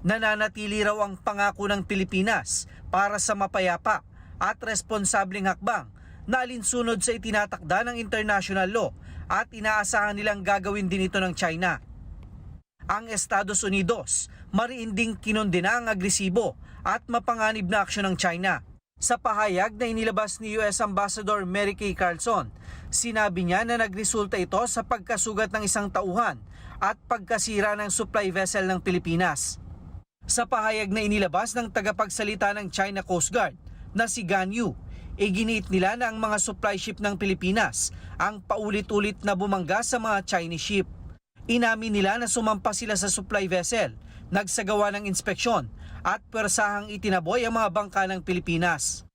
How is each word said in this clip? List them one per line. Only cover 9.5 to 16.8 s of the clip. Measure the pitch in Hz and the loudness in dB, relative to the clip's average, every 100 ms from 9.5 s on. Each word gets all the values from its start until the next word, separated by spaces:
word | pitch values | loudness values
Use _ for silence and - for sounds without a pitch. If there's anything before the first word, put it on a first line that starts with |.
inaasahan | 226 214 214 202 226 208 | -2 0 2 2 2 2
nilang | 202 214 202 190 | 0 -2 0 2
gagawin | 196 190 202 190 | 2 2 0 0
din | 190 190 | 0 0
ito | 196 | 0
ng | 185 | 0
China. | 165 175 165 180 135 - - - - - - - - _ _ | 0 -2 0 0 -2 -8 -16 -16 -16 -16 -16 -16 -18 _ _
Ang | 143 202 226 | -4 -4 -2
Estados | 208 - 196 202 208 | -4 0 0 2 -2
Unidos, | 214 196 180 220 - - - - - | 0 2 2 0 0 -4 -4 -12 -2
mariinding | 190 240 254 226 196 226 214 | 0 0 -4 -4 -2 -2 -2
kinundina | 214 214 208 175 185 240 | -2 0 2 2 2 0
ang | 233 | 0
agresibo | 208 190 - 190 196 202 - - - | 0 0 0 2 2 0 -4 -16 -6